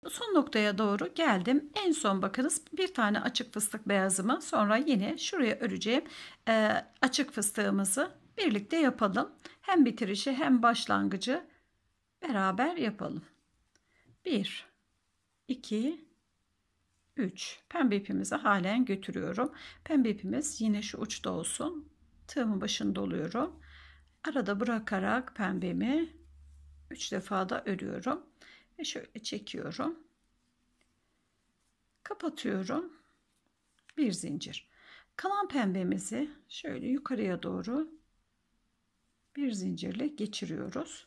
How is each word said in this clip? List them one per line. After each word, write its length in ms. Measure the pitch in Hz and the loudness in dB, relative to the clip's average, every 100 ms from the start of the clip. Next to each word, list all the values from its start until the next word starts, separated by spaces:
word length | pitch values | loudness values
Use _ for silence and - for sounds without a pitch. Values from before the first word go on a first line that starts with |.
| 349 | -10
Son 260 | - 466 | -6 4
noktaya 440 | 370 262 220 208 202 | 4 4 2 2 4
doğru 360 | 214 202 349 | 2 2 -2
geldim. 580 | - 320 196 180 277 294 - | 2 4 4 4 2 2 -2
En 80 | 381 | 2
son 300 | 302 208 196 | 2 2 2
bakınız, 400 | 196 196 269 - - | 0 0 0 -2 -6
bir 220 | - 370 | -2 -2
tane 260 | 311 214 208 | 2 2 2
açık 340 | - - 233 | 0 -2 -4
fıstık 340 | 214 214 214 214 | -2 -2 -4 2
beyazımı, 540 | 202 190 190 190 330 | 2 4 2 2 0
sonra 340 | - 311 208 220 | 0 2 4 4
yine 420 | 302 233 196 320 | 4 2 2 -2
şuraya 400 | - 381 233 - | -4 2 2 2
öreceğim, 460 | 233 185 208 262 339 - - - - | -2 -2 2 0 0 -14 -16 -8 2
e, 360 | 226 214 - - - | 4 4 2 -2 0
açık 300 | 262 269 277 | 0 2 -2
fıstığımızı 840 | - 196 - 202 196 196 - 330 - - - | 0 -2 0 0 2 0 0 -2 -4 -16 0
birlikte 380 | 370 208 208 330 | 2 2 0 4
yapalım. 560 | 277 247 208 185 294 - - - | 4 4 0 2 -2 -6 -20 -12
Hem 240 | - 359 | 2 6
bitirişi 480 | 247 233 208 202 - | 6 6 -2 -2 -2
hem 300 | 262 294 254 | 0 4 6
başlangıcı 840 | 233 233 - 202 202 190 214 302 339 _ _ _ _ _ _ _ | 6 4 2 2 2 -2 -2 -4 -4 _ _ _ _ _ _ _
beraber 540 | 339 214 190 190 285 349 | -4 0 0 2 0 0
yapalım. 480 | 240 - - 160 - _ _ _ _ _ _ _ _ _ | -2 -2 -6 -8 -10 _ _ _ _ _ _ _ _ _
Bir, 420 | - 254 - - - _ _ _ _ _ _ _ - | -2 0 0 -6 -14 _ _ _ _ _ _ _ -6
iki, 600 | 254 - 214 262 330 - _ _ _ _ _ _ _ _ _ _ - | -6 -2 0 0 -2 -10 _ _ _ _ _ _ _ _ _ _ -4
üç. 440 | 190 - - - _ | -4 -4 -12 -12 _
Pembe 280 | 339 262 202 | 0 2 2
ipimizi 380 | 202 196 196 | 0 -2 -2
halen 500 | 294 208 196 180 226 | 0 2 2 2 2
götürüyorum. 680 | 247 196 196 190 185 185 277 - - - | 2 0 -2 -4 -4 -2 -2 -4 -18 -18
Pembe 260 | - 311 233 | 0 4 4
ipimiz 500 | 208 185 233 302 - | 0 -2 -2 -2 -2
yine 220 | 220 208 | 0 0
şu 160 | 214 - | -2 -6
uçta 320 | 220 - - | -6 -4 -4
olsun. 640 | 180 170 - 320 330 294 _ _ _ - | -4 -4 -4 -4 -6 -12 _ _ _ -8
Tığımın 340 | - 226 196 | -2 0 0
başını 340 | 208 - 202 | 0 0 0
doluyorum. 680 | 190 196 175 160 226 320 - - - - - _ _ - | 0 0 0 -2 0 -2 -4 -20 -20 -20 -20 _ _ -4
Arada 320 | 277 196 202 | -2 0 0
bırakarak 760 | 233 226 220 196 196 226 254 - | 0 0 0 0 2 0 -2 -6
pembemi 800 | 190 185 180 175 214 294 330 - - - - - - - - | -4 -2 -2 0 2 2 0 -6 -20 -20 -20 -20 -20 -20 -18
üç 220 | - - | -10 -4
defa 360 | 202 185 196 190 | -4 -2 -2 -2
da 160 | - | -4
örüyorum. 640 | - 190 196 - 208 320 - _ - - _ - | -2 -4 -4 -6 -4 -4 -6 _ -20 -20 _ -10
Ve 60 | |
şöyle 380 | 320 - - 220 | -8 -8 -10 -12
çekiyorum. 760 | - 208 208 - - 170 311 330 - _ _ _ _ _ _ _ _ _ _ _ _ _ _ _ _ _ _ _ | -8 -8 -8 -8 -8 -4 -6 -6 -16 _ _ _ _ _ _ _ _ _ _ _ _ _ _ _ _ _ _ _
Kapatıyorum. 880 | - 415 339 311 220 190 190 277 349 - _ _ _ _ _ _ _ _ - - | -12 -4 -4 -2 -2 -2 0 -2 -4 -12 _ _ _ _ _ _ _ _ -12 0
Bir 160 | 262 | 0
zincir. 580 | 170 - 143 - - _ _ - - _ - | 0 -4 -6 -6 -12 _ _ -20 -20 _ -6
Kalan 320 | 381 403 392 | -2 -2 0
pembemizi 840 | 269 202 185 180 196 - 226 302 - _ | 0 0 0 0 -2 -2 -4 -4 -8 _
şöyle 380 | - 311 254 233 | -12 -8 -6 -2
yukarıya 560 | 269 - 247 202 175 | -2 -2 -2 -2 -2
doğru 560 | 175 185 180 262 320 - _ _ _ _ _ _ _ _ _ _ _ _ _ - | -4 -4 -2 -2 -4 -8 _ _ _ _ _ _ _ _ _ _ _ _ _ -2
bir 160 | 277 | -2
zincirle 540 | 208 185 170 175 190 294 | 0 -2 -4 -4 -2 -4
geçiriyoruz. 1000 | 294 214 - 175 165 - - 320 - | -2 -6 -4 -6 -6 -6 -6 -8 -12